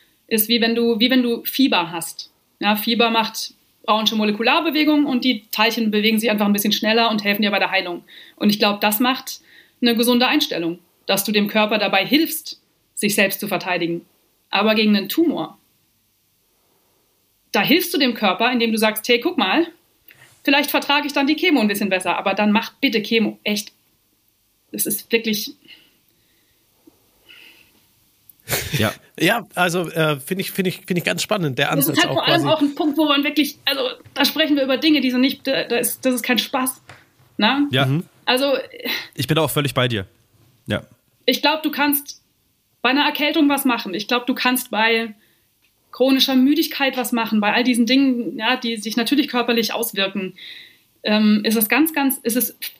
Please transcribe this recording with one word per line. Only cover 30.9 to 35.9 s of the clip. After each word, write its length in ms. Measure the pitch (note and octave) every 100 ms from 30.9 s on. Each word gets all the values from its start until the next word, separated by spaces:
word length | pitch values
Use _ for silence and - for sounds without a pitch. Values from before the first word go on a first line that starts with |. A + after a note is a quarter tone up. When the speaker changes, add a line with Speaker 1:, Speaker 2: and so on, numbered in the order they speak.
| F3
Speaker 3:
ich 60 |
ganz 180 | E3 F3+
spannend, 340 | - G#3 D#3+ B2
der 100 | C#3+
Speaker 1:
Das 80 | C#4 C4+
Speaker 3:
Ansatz 120 | D4
Speaker 1:
ist 40 |
halt 80 | F4
Speaker 3:
auch 40 |
Speaker 1:
vor 120 | - -
allem 140 | E4+
Speaker 3:
quasi. 60 | C#4
Speaker 1:
auch 80 | D#4
ein 120 | C#4+
Punkt, 240 | - D#4+ C#4+
wo 60 | D4+
man 160 | C#4+
wirklich, 360 | C#4+ D4 C#4+ -
also 160 | - C#4 B3+ - -
da 120 | -
sprechen 320 | C4+ C#4+ D#4 C#4+
wir 80 |
über 120 | C4 C4
Dinge, 240 | D#4 D4+
die 120 | B3+
sind 80 | B3
nicht, 260 | C4 C4 -
da, 160 | C4+
da 140 | - A#3+
ist, 280 | -